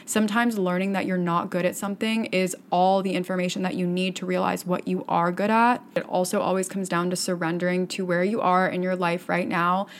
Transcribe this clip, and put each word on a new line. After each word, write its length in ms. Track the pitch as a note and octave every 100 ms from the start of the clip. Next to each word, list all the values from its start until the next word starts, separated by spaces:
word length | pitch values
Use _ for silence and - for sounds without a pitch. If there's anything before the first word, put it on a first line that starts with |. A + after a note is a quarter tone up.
| -
Sometimes 520 | G#3+ G#3+ A3 A#3+ G#3+
learning 340 | F3+ F3+ G3
that 120 | F#3+
you're 140 | - F#3
not 320 | F3 E3+ F#3
good 160 | F3 F3
at 100 | F3+
something 480 | G3+ G3 A3 A3 A3
is 300 | F#3 F#3 - -
all 320 | F3 F#3 G3
the 100 | F#3+
information 500 | F#3 F3+ F#3 F3+ G3
that 120 | F#3
you 120 | - F3+
need 300 | F3+ F#3+ F3+
to 100 | F3+
realize 380 | F#3 F#3 F3+
what 240 | F3+ F3+ -
you 160 | F#3 -
are 220 | F3 E3+
good 200 | F3+ G#3
at. 320 | A3+ A#3 B3 -
It 140 | - -
also 320 | F3+ F3+ G#3
always 280 | F#3 F#3 F#3
comes 200 | G3 F3+
down 220 | F3 F3+
to 60 | F3+
surrendering 720 | - F3 E3 F3 F3+ F3+ F3+
to 180 | - F3+
where 180 | F3
you 160 | F#3+ A3+
are 260 | F3+ F#3 F#3
in 160 | F3+
your 140 | F#3 F#3
life 320 | F3 F3 -
right 180 | F3 -
now, 420 | F3+ F3 F#3 G3+